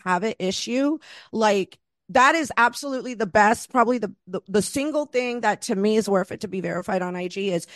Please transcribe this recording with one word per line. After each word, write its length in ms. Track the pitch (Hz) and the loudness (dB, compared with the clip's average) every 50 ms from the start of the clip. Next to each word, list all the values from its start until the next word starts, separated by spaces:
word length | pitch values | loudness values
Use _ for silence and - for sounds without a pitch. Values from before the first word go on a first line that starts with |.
| - | -2
have 180 | 185 180 180 208 | -2 -2 0 0
an 100 | 220 - - | -4 -4 -2
issue, 600 | 185 185 190 - - 214 240 262 277 294 320 285 - - - - - - | -4 -4 -4 -4 -4 -4 -2 0 0 0 -2 -4 -8 -16 -20 -20 -16 -8
like, 480 | - 220 220 214 202 196 180 - - _ _ _ _ _ _ - | -4 0 2 2 2 2 -2 -4 -8 _ _ _ _ _ _ 0
that 260 | 175 254 254 285 320 | 2 4 6 6 4
is 160 | 330 294 - - | 2 0 -2 2
absolutely 580 | 226 233 247 254 - 285 285 262 254 190 254 247 | 2 2 2 2 -2 -8 -6 -6 -6 -6 -6 -4
the 100 | 202 226 | -4 -4
best, 460 | 175 - 214 202 214 226 - - - | 0 4 4 6 6 4 2 -2 -2
probably 260 | - 254 226 233 254 233 | 2 2 4 4 2 0
the, 140 | 214 185 - _ _ | -2 -6 -8 _ _
the, 140 | 180 180 180 - | -10 -10 -10 -6
the 140 | - 190 208 | 0 0 0
single 460 | 190 - - 285 277 311 277 302 294 | 0 0 -2 -4 -2 -2 -2 -2 -2
thing 340 | - - 247 254 247 240 240 | -2 -2 -2 -2 -2 -4 -2
that 220 | 226 214 190 - - | 0 -2 -2 -2 -2
to 120 | - 214 | -4 -2
me 220 | 190 196 214 214 | 0 2 2 2
is 100 | 220 196 202 | 2 2 2
worth 220 | 196 185 190 - | 2 0 0 -2
it 100 | 208 - | -6 -10
to 60 | - | -10
be 140 | 180 190 190 | -8 -6 -6
verified 400 | 175 170 170 180 180 - 190 185 | -4 -4 -4 -4 -4 -2 -2 -2
on 140 | 180 180 180 | -2 -4 -6
I 120 | 180 180 175 | -6 -6 -6
G 220 | - 196 202 196 | -6 -4 -4 -2
is 160 | 175 170 - - - | -2 -2 -4 -6 -18